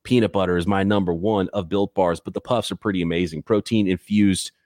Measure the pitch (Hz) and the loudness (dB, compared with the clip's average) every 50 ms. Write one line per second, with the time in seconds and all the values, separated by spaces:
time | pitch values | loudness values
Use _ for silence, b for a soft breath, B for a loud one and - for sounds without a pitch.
0 | _ - 123 123 110 101 - 101 92 90 90 87 85 92 101 98 98 98 104 101 | _ 0 2 2 2 2 2 0 0 2 0 0 2 0 0 2 2 2 2 2
1 | 95 87 85 82 90 110 110 101 92 - - - 90 80 95 101 101 95 - 98 | 2 0 -2 -2 0 0 0 0 0 -2 -4 -6 -4 -2 -2 -2 -2 0 0 0
2 | 92 85 85 - - - - 104 - - 123 117 104 - 98 - - 110 98 92 | 0 0 0 -2 -6 -10 -10 -10 -4 -2 -2 -2 -2 -4 -8 -6 -4 -4 -2 -2
3 | 87 85 85 87 92 117 80 78 - - 113 104 - - 117 110 104 92 92 90 | -2 -2 0 0 -2 -2 -4 -10 -4 0 0 0 0 0 0 0 2 0 0 -2
4 | - - 104 104 104 98 92 - - - - _ _ | -4 -2 2 4 4 4 2 0 -4 -10 -14 _ _